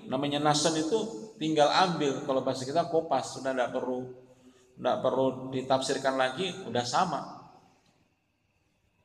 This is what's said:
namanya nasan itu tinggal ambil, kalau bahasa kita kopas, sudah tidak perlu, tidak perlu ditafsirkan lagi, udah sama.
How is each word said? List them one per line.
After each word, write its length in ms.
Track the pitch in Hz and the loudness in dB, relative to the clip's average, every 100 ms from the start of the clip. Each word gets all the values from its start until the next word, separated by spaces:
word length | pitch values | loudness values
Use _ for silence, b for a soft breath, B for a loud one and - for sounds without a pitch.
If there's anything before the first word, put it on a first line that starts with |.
| - | -4
namanya 320 | 127 143 143 | -2 -2 0
nasan 340 | 151 147 170 156 | 2 4 2 2
itu 540 | 156 220 - - - - | 0 0 -2 -8 -12 -6
tinggal 320 | 160 151 147 | 0 6 6
ambil, 560 | 165 185 160 147 131 - | 6 4 2 0 0 0
kalau 160 | 131 | 0
bahasa 240 | 131 127 127 | 0 -2 -2
kita 240 | 156 165 | 0 2
kopas, 480 | 165 160 131 - 147 | 0 2 0 -2 -6
sudah 160 | 131 | -2
tidak 160 | 131 117 | 0 0
perlu, 400 | 127 123 127 127 - - b b b b | -2 -4 -4 -6 -12 -20 b b b b
tidak 220 | - 123 110 | -4 -2 2
perlu 480 | 131 127 131 127 - | 2 2 2 0 -6
ditafsirkan 600 | 131 127 131 - 135 135 135 | -6 0 0 2 0 0 0
lagi, 320 | 127 127 185 - 117 | 0 -2 -6 -6 -6
udah 180 | 120 120 | -4 0
sama. 340 | 147 185 135 101 - - - _ _ _ _ _ _ _ _ _ _ _ _ _ _ | 0 0 -2 -8 -14 -20 -20 _ _ _ _ _ _ _ _ _ _ _ _ _ _